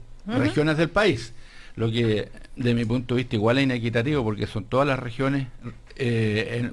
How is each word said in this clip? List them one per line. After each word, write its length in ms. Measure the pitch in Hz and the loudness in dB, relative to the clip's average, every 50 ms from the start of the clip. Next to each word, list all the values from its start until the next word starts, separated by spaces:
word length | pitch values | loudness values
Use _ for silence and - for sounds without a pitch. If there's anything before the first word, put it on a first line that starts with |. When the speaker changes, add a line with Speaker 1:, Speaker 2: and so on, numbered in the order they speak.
| - - - - - | -16 -16 -18 -14 -8
Speaker 1:
Ujú. 140 | 190 233 262 | -4 -2 0
Speaker 2:
regiones 380 | 262 302 - 156 147 160 151 | 0 2 2 2 2 4 4
del 120 | 151 170 - | 2 2 2
país. 440 | - 202 220 196 131 113 - - - - - - - - - - - | 2 4 4 4 2 0 -4 -10 -12 -14 -16 -16 -18 -18 -16 -12 -4
Lo 140 | - 113 113 | -2 0 0
que, 400 | 113 120 117 110 107 101 - - - - - - - | 2 2 2 2 2 2 0 -4 -10 -16 -16 -14 -6
de 160 | - 123 120 117 | -2 0 2 2
mi 100 | 117 120 | 2 2
punto 300 | 110 120 127 120 - 123 | 0 0 -2 0 0 0
de 40 | 127 | 0
vista, 140 | 123 - - | 0 0 0
igual 220 | 107 101 113 123 | 2 4 4 4
es 60 | 139 139 | 4 4
inequitativo, 600 | 131 127 123 113 120 113 117 117 147 151 143 117 | 2 2 0 0 0 0 0 0 2 0 0 0
porque 220 | 107 107 98 110 | 0 -2 -2 -4
son 200 | - - 110 92 | -4 -4 -8 -4
todas 200 | - 127 131 143 | 0 2 2 4
las 120 | 143 131 127 | 4 2 0
regiones, 480 | 123 123 110 - 131 135 143 139 131 - - - 117 120 113 - - - - | -2 -6 -4 0 0 0 0 0 -2 -4 -10 -14 -14 -14 -14 -14 -18 -14 -6
eh, 640 | - 127 120 117 113 110 107 104 110 - - 117 120 | -2 0 2 2 2 2 2 2 0 -2 -2 -2 -4
en, 100 | 123 - | -4 -4